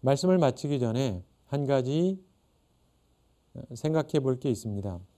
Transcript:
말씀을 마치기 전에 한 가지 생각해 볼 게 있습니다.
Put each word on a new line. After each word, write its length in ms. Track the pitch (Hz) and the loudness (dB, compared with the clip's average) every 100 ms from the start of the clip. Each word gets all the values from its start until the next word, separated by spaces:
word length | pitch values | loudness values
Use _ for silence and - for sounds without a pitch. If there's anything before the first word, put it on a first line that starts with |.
| 127 | 2
말씀을 320 | 139 185 185 | 2 4 4
마치기 420 | 147 120 147 143 | 4 0 -4 -2
전에 440 | 120 113 135 92 90 _ _ | 0 0 -2 -4 -10 _ _
한 200 | 139 139 | -4 0
가지 580 | 135 123 151 180 190 - _ _ _ _ _ _ _ _ _ _ _ _ 123 120 | 0 2 0 0 -2 -10 _ _ _ _ _ _ _ _ _ _ _ _ -18 -16
생각해 460 | 120 156 160 156 151 | -6 0 0 2 0
볼 200 | 131 127 | 0 -2
게 120 | 143 | 0
있습니다. 480 | 110 113 101 101 87 92 | -2 -2 -6 -6 -8 -12